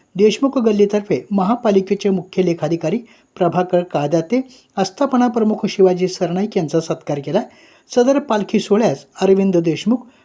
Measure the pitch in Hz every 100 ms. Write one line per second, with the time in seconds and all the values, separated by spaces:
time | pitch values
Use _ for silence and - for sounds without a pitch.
0 | _ 180 214 220 269 269 226 202 202 208
1 | 202 160 - 196 185 240 226 196 185 196
2 | 202 190 170 - 180 170 156 165 160 220
3 | - _ _ - 175 160 180 175 175 151
4 | 147 165 165 247 262 - _ - 190 -
5 | 277 254 247 226 214 214 196 - 190 180
6 | 180 - 170 175 214 202 156 165 160 160
7 | - 143 143 180 254 - - _ _ -
8 | 247 277 285 214 196 214 - 208 214 139
9 | - - 196 190 196 175 170 151 202 254
10 | - _